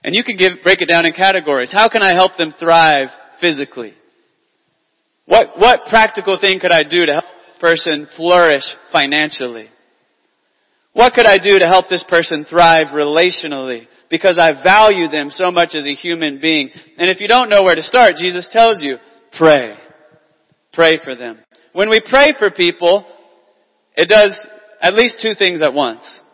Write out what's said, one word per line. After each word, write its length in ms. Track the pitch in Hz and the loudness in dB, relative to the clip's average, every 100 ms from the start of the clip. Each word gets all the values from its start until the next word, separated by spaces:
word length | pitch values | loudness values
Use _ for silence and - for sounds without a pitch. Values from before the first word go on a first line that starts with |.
And 120 | - | -4
you 100 | 196 | -6
can 120 | 226 196 | -6 -2
give, 280 | 185 180 | -2 0
break 160 | 175 185 | -2 0
it 80 | 165 | 0
down 180 | 170 165 | 0 0
in 60 | |
categories. 580 | 165 190 190 151 135 127 | 0 0 0 -2 -4 -2
How 180 | 190 220 | 0 0
can 140 | 226 | 2
I 120 | 196 | 0
help 220 | 175 185 - | 2 0 0
them 160 | 160 - | -8 -4
thrive 500 | 165 165 160 143 135 - - _ | 2 4 4 0 -4 -12 -20 _
physically? 540 | 175 147 139 - 113 _ _ _ _ _ _ _ _ _ _ _ _ _ _ | -4 -4 -10 -12 -18 _ _ _ _ _ _ _ _ _ _ _ _ _ _
What, 320 | 214 185 - | 2 2 2
what 260 | 226 240 - | 2 2 0
practical 500 | 220 220 208 196 185 | 2 2 -2 -6 -2
thing 180 | 196 190 | -2 -2
could 140 | 180 | 0
I 100 | 170 | 0
do 240 | 147 175 165 | 0 -2 0
to 60 | |
help 120 | 147 _ _ _ | -4 _ _ _
this 140 | _ | _
person 480 | 170 165 170 151 151 - | 0 0 -2 -6 -8 -8
flourish 480 | 170 180 170 139 - - _ | 0 2 4 0 -4 -10 _
financially? 800 | 160 139 151 151 - 127 117 107 _ _ _ _ _ _ _ _ _ _ _ _ | -4 -2 -2 -4 -6 -10 -12 -20 _ _ _ _ _ _ _ _ _ _ _ _
What 180 | - 247 | 0 0
could 140 | 240 226 | 2 2
I 100 | 196 | 2
do 180 | 190 196 | 2 2
to 60 | 170 | 4
help 220 | 185 185 | 2 0
this 140 | 180 - | -8 -2
person 360 | 170 165 160 | -2 -2 -8
thrive 440 | 151 165 170 165 156 | -4 2 4 4 0
relationally? 1000 | 147 147 156 180 180 160 139 131 117 117 _ _ | -4 -2 0 0 -2 -6 -10 -10 -12 -14 _ _
Because 280 | 165 190 170 | -2 0 2
I 240 | 165 139 | 0 0
value 440 | 185 202 220 196 165 | 2 4 4 2 -4
them 200 | 151 143 | -6 -8
so 240 | - 180 | -6 -4
much 220 | 175 170 | -2 -2
as 120 | 156 143 | -4 -8
a 60 | |
human 480 | 139 175 170 156 139 | -10 -8 -6 -6 -6
being. 300 | 160 156 131 - _ - | -4 -4 -6 -14 _ -6
And 140 | 175 | -4
if 100 | 185 | -4
you 80 | 208 | 0
don't 220 | 247 233 | 0 4
know 120 | 202 | 2
where 120 | 185 | 2
to 80 | 165 | 0
start, 300 | 156 247 226 - | 0 2 2 2
Jesus 320 | 180 180 175 | -6 -6 -4
tells 300 | 226 226 202 | 2 2 0
you, 160 | 143 127 _ _ _ - | -8 -10 _ _ _ 0
pray. 400 | 160 143 117 104 - _ _ _ _ _ _ _ _ | 2 4 0 -16 -20 _ _ _ _ _ _ _ _
Pray 260 | - 165 156 | 0 0 0
for 100 | - | -6
them. 260 | 123 120 110 _ _ _ | -16 -16 -18 _ _ _
When 160 | 175 208 | -4 0
we 100 | 220 | 0
pray 320 | 220 262 294 - | 2 2 2 2
for 120 | 208 | -4
people, 540 | 196 175 170 175 202 196 - _ _ _ _ _ _ _ - | 0 -2 0 0 0 -2 -20 _ _ _ _ _ _ _ -4
it 120 | 170 | 2
does 260 | 214 208 196 - - _ _ | 4 4 0 -16 -20 _ _
at 140 | 175 | -2
least 260 | 208 240 - | 0 -2 -2
two 140 | 220 | -8
things 260 | 208 185 170 | -2 -4 -2
at 120 | 156 | -2
once. 460 | 139 131 113 - - _ | -2 -6 -6 -18 -20 _